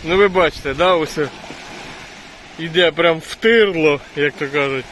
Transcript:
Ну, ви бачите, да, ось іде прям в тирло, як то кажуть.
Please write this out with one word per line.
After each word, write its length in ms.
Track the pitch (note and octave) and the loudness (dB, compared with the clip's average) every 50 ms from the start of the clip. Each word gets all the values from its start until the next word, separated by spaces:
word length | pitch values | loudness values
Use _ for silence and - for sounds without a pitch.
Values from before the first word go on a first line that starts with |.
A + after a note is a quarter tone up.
| - | -4
Ну, 140 | D#3+ F3 F#3+ | -2 2 2
ви 100 | G3+ G3+ | 2 2
бачите, 460 | F3+ F#3 F3 D#3 - - - D3 C3+ | 4 2 2 2 0 -4 -8 -8 -2
да, 200 | C3+ E3+ F#3 F#3 | 0 2 2 4
ось 220 | E3+ D#3 C#3+ - D#3 D3 C3 - - - - - - - - - - - - - - - - - - - - - - - - - - | 2 0 -2 -4 -4 -4 -4 -6 -12 -18 -18 -18 -18 -18 -18 -18 -18 -16 -16 -18 -18 -18 -20 -20 -20 -20 -20 -20 -20 -20 -20 -14 -12
іде 320 | D#3+ E3+ D#3+ F3 F3+ E3 | -10 -4 0 2 2 2
прям 260 | D3+ D#3 E3+ E3+ E3 D#3+ | 2 2 2 2 2 0
в 160 | D#3 - - | -4 -12 -14
тирло, 640 | - - A3+ A#3 A#3 G#3+ G3 F#3 E3 D#3 D#3 C#3+ C3+ - - - | 0 2 4 6 6 4 4 2 2 2 2 2 2 -4 -10 -4
як 180 | D3+ C#3+ D3 C#3 | -2 -2 -2 -2
то 140 | - D#3 C#3 | -4 -8 -4
кажуть. 380 | C#3 D3 C#3 C#3 C3+ C3 B2 - | -2 -2 -2 -2 -2 -6 -8 -10